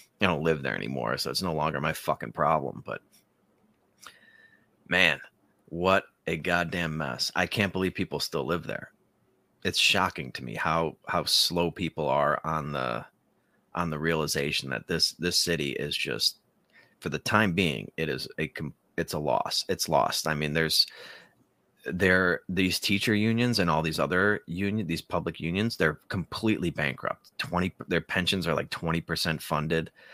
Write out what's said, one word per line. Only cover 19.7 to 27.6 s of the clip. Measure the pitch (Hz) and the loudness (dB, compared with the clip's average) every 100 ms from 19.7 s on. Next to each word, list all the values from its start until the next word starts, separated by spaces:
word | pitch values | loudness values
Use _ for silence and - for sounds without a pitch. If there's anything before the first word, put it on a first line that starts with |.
| 92 - | -2 2
lost. | 71 50 - 76 | 4 4 0 0
I | |
mean, | 76 76 | 0 0
there's, | 78 80 - - - - - - _ _ _ _ _ | 2 2 2 0 -4 -18 -20 -20 _ _ _ _ _
there, | - 87 92 92 90 85 - | -6 2 4 6 4 2 -2
these | 92 92 - | 0 0 0
teacher | - 98 - | 0 0 2
unions | 104 110 113 123 110 | 2 2 2 2 2
and | 87 | 2
all | 78 | 2
these | 80 80 | 2 0
other | 71 90 101 104 - | 2 2 2 0 -4
union, | 87 101 110 82 | -4 -2 -2 -2
these | 82 | -4
public | - 90 82 - | -2 -4 -2 -4
unions, | 80 92 113 - | -2 0 0 2
they're | 80 73 - | 2 0 -4
completely | 92 80 - 110 - 82 | -6 -4 -2 0 2 0
bankrupt. | - 73 - - - - - | -2 -2 -2 -6 -6 -10 -12
Twenty, | - 87 | -4 0